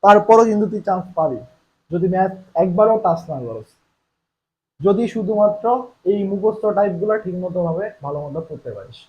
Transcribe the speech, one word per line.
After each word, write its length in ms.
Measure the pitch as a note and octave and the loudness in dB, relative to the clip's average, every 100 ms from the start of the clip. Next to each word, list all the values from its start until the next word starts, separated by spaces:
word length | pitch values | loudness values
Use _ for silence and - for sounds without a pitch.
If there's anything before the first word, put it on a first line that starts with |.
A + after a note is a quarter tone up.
তারপরও 400 | G3+ G#3 G#3 A3+ A3+ | 8 6 8 6 6
কিন্তু 160 | G#3 G#3 | 2 -2
তুই 100 | G#3 F3 | -4 -4
চান্স 180 | F3+ E3+ - | -4 -4 -4
পাবি, 220 | D#3 E3+ - _ _ _ _ | -2 -4 -12 _ _ _ _
যদি 160 | E3+ F#3 | -2 0
ম্যাথ 200 | F#3 F#3+ F#3+ - D#3+ | 0 0 -2 -8 -2
একবারও 340 | F#3 F3 G#3+ A3 G3 | 0 2 2 2 0
টাচ 160 | E3 E3 | -2 -6
না 60 | C#3 A#2+ | -10 -10
করস, 240 | A2+ G#2+ _ _ _ _ _ _ _ _ _ _ _ | -12 -16 _ _ _ _ _ _ _ _ _ _ _
যদি 240 | E3 G3+ A#3 A3+ | 0 2 0 -4
শুধুমাত্র 500 | G3 G#3+ G#3 - A3+ B3+ - _ F3+ | -4 2 2 2 -2 -2 -4 _ -2
এই 80 | G#3 G3 | -2 -2
মুখস্থ 320 | G3 G#3+ G#3+ G#3+ G3+ | -2 -2 -2 -2 0
টাইপগুলো 360 | G3+ E3+ G#3 G#3+ | -2 -2 -2 -2
ঠিকমতো 360 | F#3 F3+ F3+ F3+ E3+ | -4 -6 -6 -4 -2
ভাবে 180 | E3 G#3 - C#3 | -4 -6 -10 -10
ভালো 120 | D3 | -8
মতো 160 | D3 D3 E3 | -8 -10 -10
করতে 200 | C#3+ B2+ G#2 | -14 -12 -14
পারিস। 240 | F#2+ - | -16 -20